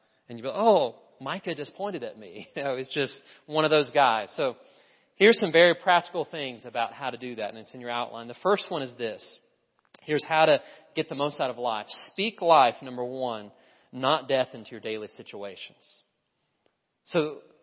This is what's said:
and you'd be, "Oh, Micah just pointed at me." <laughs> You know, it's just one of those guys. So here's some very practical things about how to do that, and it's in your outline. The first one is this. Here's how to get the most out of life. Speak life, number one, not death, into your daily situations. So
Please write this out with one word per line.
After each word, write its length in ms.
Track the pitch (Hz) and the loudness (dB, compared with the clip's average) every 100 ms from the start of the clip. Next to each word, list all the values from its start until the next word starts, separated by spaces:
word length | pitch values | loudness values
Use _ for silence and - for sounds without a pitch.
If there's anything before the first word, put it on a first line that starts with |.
| _ _ - | _ _ -18
and 100 | 117 | -12
you'd 60 | |
be, 60 | 131 | -8
"Oh, 400 | 185 226 185 123 - _ - | 2 4 4 2 -4 _ -12
Micah 340 | 135 185 185 | -10 -8 -8
just 200 | 147 139 | -8 -10
pointed 280 | - 202 170 | -8 -8 -8
at 160 | 117 110 | -10 -12
me." 300 | 98 101 - | -16 -18 -14
<laughs> 40 | - | -8
You 60 | |
know, 120 | 139 127 | -6 -6
it's 180 | 127 | -6
just 220 | 151 131 - - - | -4 -4 -6 -16 -20
one 200 | - 156 | -4 0
of 60 | 156 | 4
those 200 | 151 127 | 4 4
guys. 420 | 143 127 110 98 - | 4 4 4 -2 -4
So 200 | 135 - - _ _ _ _ - | -4 -6 -14 _ _ _ _ 4
here's 240 | 208 - | 6 6
some 120 | 180 | 4
very 220 | 160 175 | 6 6
practical 500 | 165 190 175 - 175 | 6 2 2 2 -6
things 400 | 143 160 135 117 | -8 -8 -10 -10
about 280 | 123 117 113 | -8 -4 -4
how 180 | 117 131 | -6 -10
to 60 | 120 | -8
do 200 | 123 110 | -10 -8
that, 140 | 101 | -8
and 80 | 92 | -10
it's 160 | 87 | -18
in 60 | 131 | -14
your 100 | 120 | -8
outline. 380 | 120 117 117 117 | -6 -6 -10 -14
The 60 | - | -4
first 280 | 185 202 - | 0 0 0
one 120 | 165 | -6
is 120 | 131 120 | -6 -6
this. 420 | 113 98 - - _ _ _ _ _ - | -8 -8 -14 -18 _ _ _ _ _ -16
Here's 220 | - 147 | -4 -2
how 200 | - 156 160 | 2 4 6
to 140 | 139 - - _ | 4 0 -20 _
get 140 | 165 - | -8 -6
the 60 | |
most 260 | 139 147 143 | -4 -4 -4
out 100 | 131 | -6
of 80 | 117 | -4
life. 280 | 120 107 107 | -4 -4 -6
Speak 540 | - - - 220 - | -4 -4 -4 -6 0
life, 340 | 170 156 123 - | 6 8 6 2
number 240 | 131 123 | -8 -10
one, 460 | 123 131 127 110 104 - _ _ _ | -8 -6 -6 -6 -10 -20 _ _ _
not 360 | 127 131 151 127 | -2 0 2 2
death, 200 | 131 123 | 0 0
into 160 | 117 104 | -8 -16
your 100 | 113 | -12
daily 280 | 110 110 104 - | -8 -8 -10 -14
situations. 840 | 104 104 101 90 - _ - - _ _ _ _ _ _ _ _ _ _ - | -16 -12 -12 -12 -18 _ -20 -20 _ _ _ _ _ _ _ _ _ _ -4
So 320 | 170 151 139 - _ | -2 -2 -6 -18 _